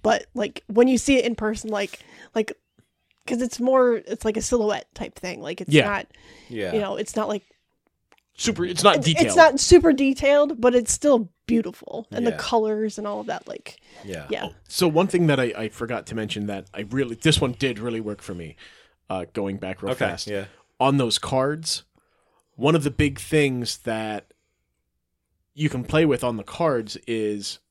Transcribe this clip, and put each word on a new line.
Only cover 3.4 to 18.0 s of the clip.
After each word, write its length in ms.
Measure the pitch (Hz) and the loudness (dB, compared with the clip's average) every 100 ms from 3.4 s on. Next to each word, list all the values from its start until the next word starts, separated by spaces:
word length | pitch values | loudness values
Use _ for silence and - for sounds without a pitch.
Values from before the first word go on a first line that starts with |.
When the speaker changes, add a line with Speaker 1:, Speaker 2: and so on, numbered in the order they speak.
Speaker 1:
it's 180 | 247 - | -4 -2
more, 340 | 247 262 247 | 2 4 4
it's 300 | 233 - 220 | 2 -4 -4
like 100 | 220 | -2
a 60 | 214 | -2
silhouette 520 | - 247 214 202 - | -2 0 0 -2 -8
type 240 | - 220 - | -12 -12 -10
thing. 220 | 185 131 | -12 -10
Like, 200 | 143 180 | -10 -10
it's 100 | 175 | 4
Speaker 2:
Yeah. 140 | 147 | 4
Speaker 1:
not, 220 | 104 101 - _ - - - | 4 -4 -8 _ -20 -20 -14
Speaker 3:
Yeah. 240 | 123 190 | -8 -4
Speaker 1:
you 60 | 220 | -4
know, 160 | 196 202 | -4 -8
it's 180 | 214 | -6
not, 140 | 220 208 | -6 -4
like, 140 | 208 _ _ _ _ _ _ _ _ _ - | -6 _ _ _ _ _ _ _ _ _ -6
Speaker 2:
Super, 280 | - 175 | -4 -2
it's 180 | 180 180 | -4 2
not 140 | 202 - | 4 4
Speaker 1:
it's, 80 | |
Speaker 2:
detailed. 200 | - - | 2 2
Speaker 1:
it's 100 | 320 349 | 4 8
not 220 | 320 277 | 8 6
super 320 | - 359 330 | 8 8 8
detailed, 680 | 269 269 262 277 294 294 247 | 4 2 2 4 4 4 2
but 160 | 247 | 4
it's 160 | 247 226 | 4 0
still 380 | - 294 247 185 _ - | 0 4 4 2 _ -2
beautiful, 580 | 233 180 - - - 226 | -2 -2 -12 -12 -12 -8
and 160 | - 240 | -4 -2
the 40 | |
Speaker 3:
Yeah. 60 | - | -2
Speaker 1:
colors 600 | - 233 214 214 214 208 | -2 0 0 -2 -4 -6
and 100 | 208 | -8
all 140 | 208 | -8
of 60 | 214 | -8
that, 200 | - - | -10 -10
like, 320 | - - - _ - | -16 -16 -20 _ -20
Speaker 3:
Yeah. 240 | 101 85 71 | -12 -12 -8
Speaker 1:
yeah. 180 | - - | -8 -8
Speaker 2:
Oh, 60 | - _ | -14 _
so 220 | - 180 | 0 2
one 180 | 156 190 | 4 2
thing 200 | 180 165 | 2 4
that 120 | 135 | 2
I, 140 | 120 - | 0 -2
I 120 | 110 | -8
forgot 360 | - 117 113 - | -8 -6 -6 -6
to 80 | |
mention 320 | 113 107 107 104 | -8 -6 -6 -6
that 220 | 98 92 | -8 -10
I 80 | - | -14
really, 340 | 104 127 123 | -6 -4 -4
this 240 | 113 160 143 | 0 2 2
one 140 | 131 | 0
did 260 | 117 135 107 | -2 -4 -4
really 220 | 120 113 | -6 -6